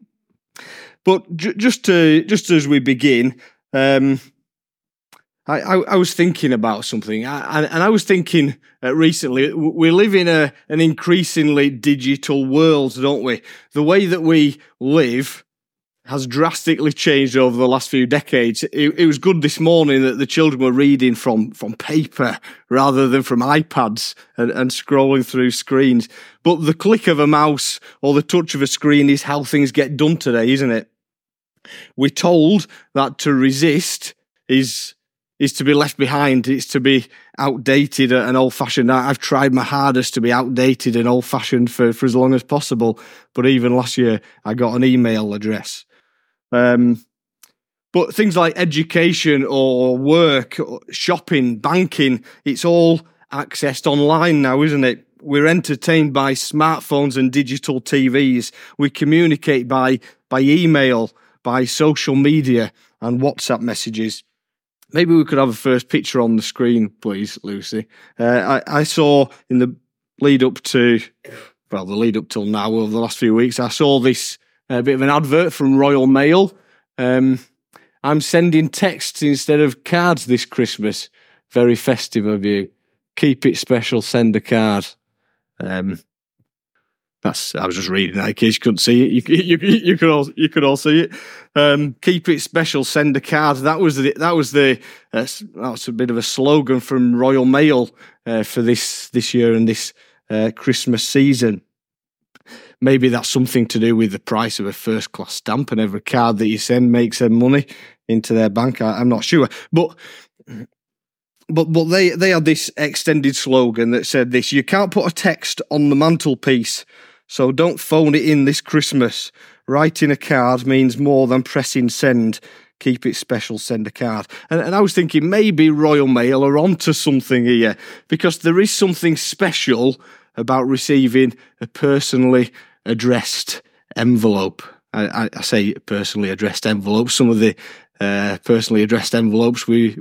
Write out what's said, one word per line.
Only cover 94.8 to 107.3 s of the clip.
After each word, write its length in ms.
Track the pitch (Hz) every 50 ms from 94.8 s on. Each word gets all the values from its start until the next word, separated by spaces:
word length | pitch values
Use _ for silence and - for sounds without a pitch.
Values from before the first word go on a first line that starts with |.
| - - - - _ _ -
uh, 60 | 113
s-, 240 | 123 131 - - 214 - -
that's 360 | 87 113 131 113 110 - 127
a 20 |
bit 180 | 117 113 127 120
of 80 | 117 117
a 60 | 110
slogan 560 | - - - 131 143 147 156 139 123 135 123
from 360 | - - 135 131 123 120 120
Royal 300 | 120 127 131 135 131 127
Mail, 440 | 127 131 143 156 151 143 123 120 - _ _ - - _ _ -
uh, 180 | 117 117 110 104
for 180 | - - 123
this, 480 | 117 117 120 113 - - - - - -
this 240 | - 123 113 - -
year 200 | 123 117 117 113
and 140 | 113 113 113
this, 260 | 110 - - - - _ _ _ _ _ _ -
uh, 220 | 107 107 110 113 110
Christmas 520 | - - - 123 - - 131 120 110 - -
season. 540 | - 139 135 143 135 117 123 113 101 90 - _ _ _ _ _ _ _ _ _ _ _ _ _ _ _ _ - - - - - _ -
Maybe 260 | 127 131 135 127 127 127
that's 220 | 117 117 - -
something 360 | - 135 127 120 - 123 117 113
to 120 | - 113
do 160 | 110 117 117
with 160 | 110 113 104
the 80 | 98 104
price 400 | - - 113 110 117 110 - -
of 60 | 101
a 80 | 101 95
first-class 640 | - - 113 110 107 - - - - 92 - -
stamp, 360 | - - - 107 131 143 -
and 80 | 123 110
every 220 | 110 101 95 104
card 360 | - - - 123 117 117 113 98
that 100 | 110 107
you 80 | 110 104
send 340 | - - 120 123 123 120
makes 280 | 117 120 120 110 - -
them 200 | 123 113